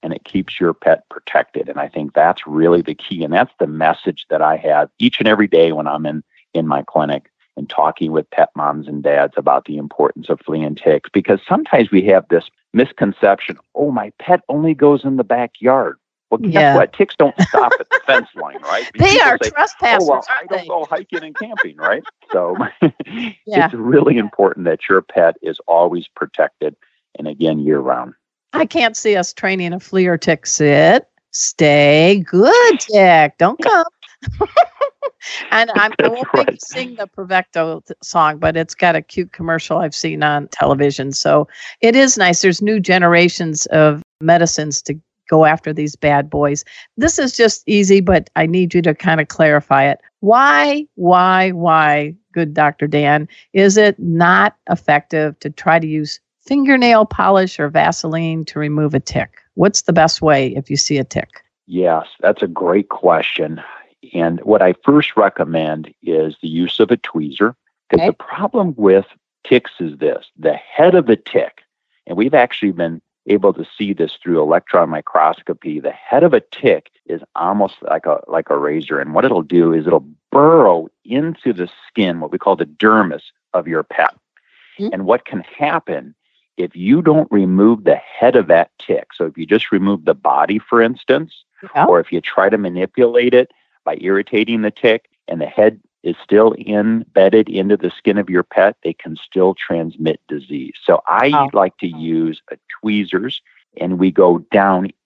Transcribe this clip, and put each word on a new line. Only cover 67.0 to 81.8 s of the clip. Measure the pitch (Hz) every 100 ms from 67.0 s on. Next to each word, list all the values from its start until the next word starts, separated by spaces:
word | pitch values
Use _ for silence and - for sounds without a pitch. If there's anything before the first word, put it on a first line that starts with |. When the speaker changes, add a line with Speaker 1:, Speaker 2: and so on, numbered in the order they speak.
| - 80 73 67 107 123 _ _ _
Speaker 1:
'Cause | -
Speaker 2:
Okay. | 175
Speaker 1:
the |
problem | 170 - - 196 240 185 120
with | 101 95 - _ _ _
ticks | - 123 - -
is | 85 71
this, | 76 64 - -
the | 78
head | - - - 170 180
of | 127
the | 107
tick, | - 98 - - _ _ _ _ -
and | 87
we've | 123 143
actually | 123 - 104
been | 85 85 82 - _ -
able | 104 95
to | 90 82 -
see | 101
this | 92 80 -
through | 85 82
electron | 76 85 - 92 80
microscopy, | 78 - 87 78 - - 82 82 76
the | 69
head | - - 127
of | 170
a | 123
tick | - - 131 78 - _ -
is | 82 - -
almost | 87 104 98 -
like | - 80 85
a, | 73 -
like | 80 -
a | 73
razor. | 73 78 76 73
And | 71
what | 80 127
it'll | 92
do | 76 87 82
is | 80 78
it'll | 80 67 - _
burrow | 139 151 160 107 85 80 _ -
into | 127 160 160 -
the | 95 87 -